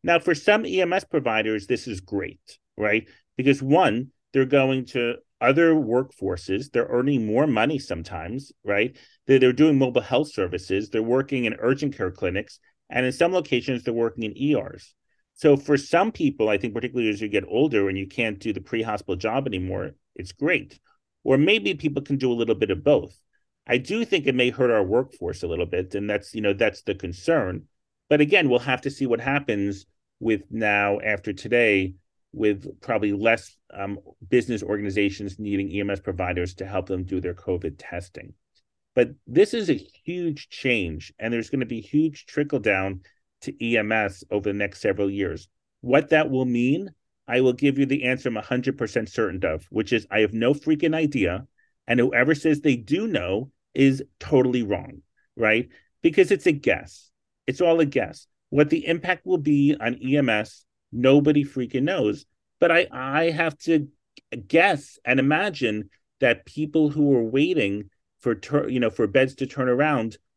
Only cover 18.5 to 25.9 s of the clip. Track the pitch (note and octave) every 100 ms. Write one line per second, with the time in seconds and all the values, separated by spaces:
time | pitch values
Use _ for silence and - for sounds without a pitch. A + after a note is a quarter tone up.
18.5 | G2 - A2+ A2+ G#2 - F2+ A2 B2+ C3+
19.5 | F#2+ F#2 F#2+ G2+ - _ - F#2 - D3+
20.5 | D#3+ - - _ _ _ _ - C3+ E3+
21.5 | A3 G3+ D#3 D#3 C#3 C#3 C#3 C3 A#2 A#2
22.5 | A2 G#2 G2 - C3+ - _ _ _ _
23.5 | _ - B2 - G#3+ A3+ F#3 C#3+ B2+ B2
24.5 | A#2 B2+ A2 F#2 A#2 C3+ - E2+ - E2+
25.5 | E2+ F2 F2+ F#2